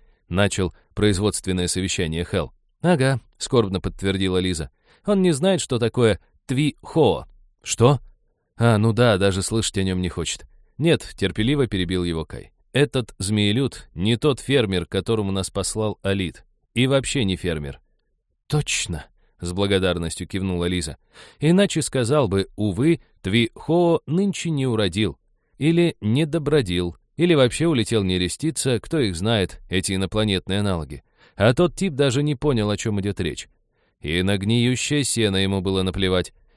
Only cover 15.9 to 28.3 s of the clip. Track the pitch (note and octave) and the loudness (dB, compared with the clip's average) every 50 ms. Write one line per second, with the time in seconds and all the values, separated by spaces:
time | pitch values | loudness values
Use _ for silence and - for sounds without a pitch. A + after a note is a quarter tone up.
15.9 | G2 _ - G2 G2 G2 F#2+ F2+ - - - _ _ _ _ _ - A#2+ B2+ C3 | -4 _ -4 -2 -2 -2 -2 -6 -6 -12 -20 _ _ _ _ _ 0 0 2 2
16.9 | C#3 C#3 B2+ - - C#3+ A2 F#2+ F#2 F2 - F2 D#2+ D#2 D2 C#2 C2+ - _ _ | 2 0 0 -2 -2 -2 0 0 -2 -2 -2 -4 -4 -4 -6 -10 -12 -14 _ _
17.9 | _ _ _ _ _ _ _ _ _ _ _ - - D3+ - - - - - - | _ _ _ _ _ _ _ _ _ _ _ -4 -2 -2 -2 -2 -4 -4 -4 -6
18.9 | E2+ C#2+ - - _ _ _ _ _ - E2+ F2 F2+ F#2+ G2+ G2 G2+ F#2+ F#2 F2+ | -8 -10 -10 -16 _ _ _ _ _ -10 -8 -6 -2 -2 0 2 2 2 2 2
19.9 | F2 F2 E2+ E2 - - F2 - - F#2+ F#2+ F#2+ F2+ F2 F2 F2 F2+ F2 D#2 D#2+ | 0 0 -4 -6 -8 -8 -10 -6 -6 -4 -4 -2 -2 -2 -2 -2 -2 -2 -4 -6
20.9 | D2 - _ _ _ - - - - - D3 D#3 F3 F#3+ G3+ - - D#3+ C3+ - | -10 -14 _ _ _ -20 -20 -20 -8 -2 2 4 4 4 4 2 0 -2 -4 -2
21.9 | - C3+ A#2+ G#2+ C#3+ D3+ C3 F#2 G2 G2 F#2+ - - - G#2 G#2+ F2 G2 C3+ E3 | -2 -2 0 2 2 2 2 2 2 0 -2 -2 -4 -4 -2 -2 0 0 2 0
22.9 | E3+ - _ _ _ _ - F#2+ G2 A#2 A#2 - - - - - D#3+ F3 F3 E3+ | 0 0 _ _ _ _ -4 0 2 2 2 0 -4 -8 -4 0 2 2 2 2
23.9 | E3 - - - D3+ F3+ G3+ G3+ - - - E3+ D#3 C#3 C3 C3 A#2 G#2+ G#2 F#2 | 2 0 -2 -2 -2 0 0 -2 -2 -4 -4 -4 -2 -2 -2 0 0 0 0 0
24.9 | D#2+ G#2 A2 F2 - _ _ _ _ _ _ _ _ - B2+ D#3+ E3 E3+ F3 E3+ | 0 0 -2 -2 -4 _ _ _ _ _ _ _ _ -2 0 2 4 4 2 2
25.9 | - - - G#2+ A2+ C#3 E3 D3 C#3+ E3+ C#3+ C#3 D3+ D3+ A#2 F2+ F2 F2 F2 F2 | 0 -2 -2 0 2 2 0 0 -2 -2 0 2 2 2 2 2 0 -2 -2 -4
26.9 | E2 _ _ _ - - E3 F3+ E3 C#3+ B2+ A#2 - - D#3 E3+ D#3 B2 G#2+ - | -6 _ _ _ -4 -2 2 4 4 4 4 2 2 0 0 2 2 2 0 2
27.9 | A#2 A2 G2 F#2 F#2 F2+ F2+ F2 | 0 0 2 2 2 2 0 -2